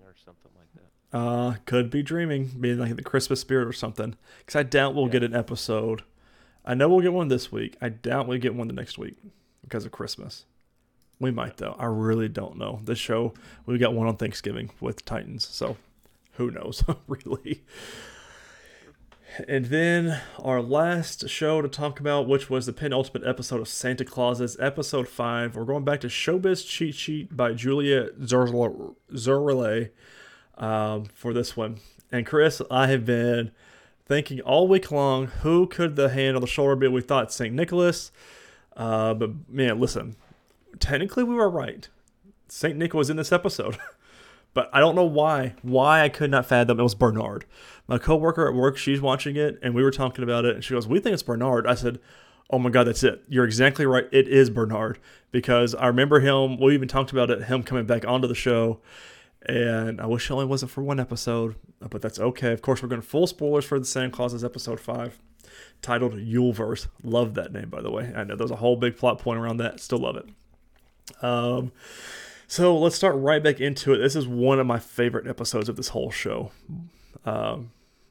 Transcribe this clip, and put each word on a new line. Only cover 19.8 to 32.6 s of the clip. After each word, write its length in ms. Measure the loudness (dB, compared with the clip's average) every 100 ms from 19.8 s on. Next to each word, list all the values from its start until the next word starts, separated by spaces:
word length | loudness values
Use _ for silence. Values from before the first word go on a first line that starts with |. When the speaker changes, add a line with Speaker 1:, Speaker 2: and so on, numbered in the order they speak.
| 2 2 0 -4 -8 -10
Speaker 2:
our 240 | -2 -2
last 640 | 0 2 2 0 -4 -8 -8
show 320 | -4 0 0
to 80 | -2
talk 320 | -4 -6 -4
about, 260 | -2 0 2
which 220 | 0 0
was 160 | -4 -4
the 60 |
penultimate 540 | -6 -2 -2 -2 -4 -4
episode 340 | -4 -4 -6
of 80 | -6
Santa 360 | -6 -4 -4
Clauses, 520 | -6 -2 0 0 -4 -2
episode 480 | -4 -2 -4 -4 -4
five. 480 | -4 -4 -2 -4
We're 100 | -6
going 200 | -4 -2
back 160 | -2 -2
to 60 | -4
Showbiz 580 | -6 -2 0 2 0 -4
Cheat 280 | -4 -4
Sheet 420 | -6 -8 -8 -8 -2
by 160 | -2
Julia 560 | 0 0 0 2 2 0 -8
Zerla-, 760 | 0 2 4 2 0 -2 -12 -16 _
Zerle, 760 | -6 0 2 2 2 2 0 -4 _ -20 -20 -20 -20 _ -8
um, 480 | -4 -2 -2 -4 -8
for 180 | -10 -6
this 220 | -4 -4 -4
one. 220 | -6 -8 -16 _ -6
And 140 | -6 0
Chris, 360 | 4 4 2